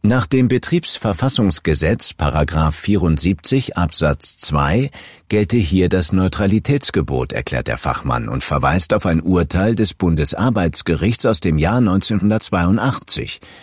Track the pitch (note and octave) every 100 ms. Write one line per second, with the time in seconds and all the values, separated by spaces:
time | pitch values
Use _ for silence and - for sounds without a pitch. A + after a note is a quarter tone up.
0 | G#2 B2+ G#2+ C3 B2+ B2 - F3 - -
1 | A2 F#2 C3 - G#2 - - D#2 D#2 -
2 | - - D2 D2 D2 D#2 D#2 D#2 - G2+
3 | E2+ D2+ F2+ G2 - C3+ - - E2+ -
4 | D#2 C#2+ - - - D2 C#2+ G2+ C3+ -
5 | - - _ G#2 G#2+ A#2+ E2+ F#2 F2+ F#2
6 | F2 F#2+ F#2 - G2+ G#2+ - C#3+ - -
7 | C2+ C2 B1 B1+ - B1+ B1 A#1 C2+ B1+
8 | - B1 A1+ A#1+ - C#2+ C2+ F2 - G#2+
9 | F#2+ E2 F2 F2+ D#2+ F2+ G#2 A2 G#2 -
10 | F2+ D#2 D2+ - B2 G#2+ E2+ - - E2
11 | G2 A#2+ B2 A2 F2+ D#2 D#2+ A#2+ A2+ F#2+
12 | - G#2+ G2+ A2 - F#2 F2 G#2 B2 -
13 | - - - - - -